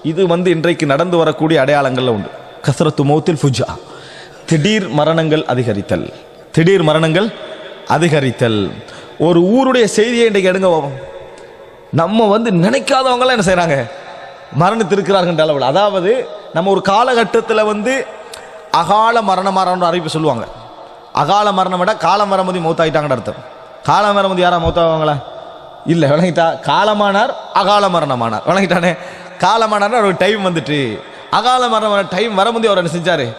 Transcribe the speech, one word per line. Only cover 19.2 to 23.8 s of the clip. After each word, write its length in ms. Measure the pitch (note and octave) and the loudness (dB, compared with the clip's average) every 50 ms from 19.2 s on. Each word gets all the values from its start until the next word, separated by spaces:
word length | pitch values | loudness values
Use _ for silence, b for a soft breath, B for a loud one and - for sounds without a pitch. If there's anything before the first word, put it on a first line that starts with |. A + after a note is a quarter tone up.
மரணமாறான்னு 600 | A3 G3 F#3+ F#3 F#3+ G3 F#3+ F#3+ F#3+ F3+ F3+ F#3 F3+ | 2 0 0 0 0 0 0 0 0 0 0 0 0
அறிவிப்பு 260 | E3+ E3 F3+ E3 D#3 | 0 0 -2 -4 -4
சொல்லுவாங்க. 360 | - D#3 D#3+ D3+ C3 A#2 G2+ - - - - - - - - - - - - - - | -4 -2 0 0 -2 -2 -6 -10 -14 -18 -18 -20 -20 -20 -20 -20 -20 -20 -20 -6 -2
அகால 380 | - C#3+ D3 F#3+ G3+ G#3+ G#3 | -2 0 2 2 2 2 2
மரணம் 280 | G3 F#3+ F#3 F3+ F3+ F3+ | 2 0 0 0 0 -2
விட 160 | F3+ F#3+ A3 | 0 0 0
காலம் 340 | - - E3 F#3 G#3 G#3+ G3 | 0 0 0 2 2 2 0
வரும்போது 300 | F#3+ F#3 F#3 F3+ F3+ F#3 | 0 0 0 -2 -2 -2
மௌத்தாயிட்டாங்கன்னு 520 | E3+ D#3+ E3 - E3+ D#3+ - D#3+ D3 D3 | -2 -2 0 0 0 0 2 0 0 0
அர்த்தம். 420 | C3+ A#2+ G2+ - - - - - - - - - - - | -2 -2 -4 -8 -10 -12 -14 -20 -20 -20 -20 -20 -20 -10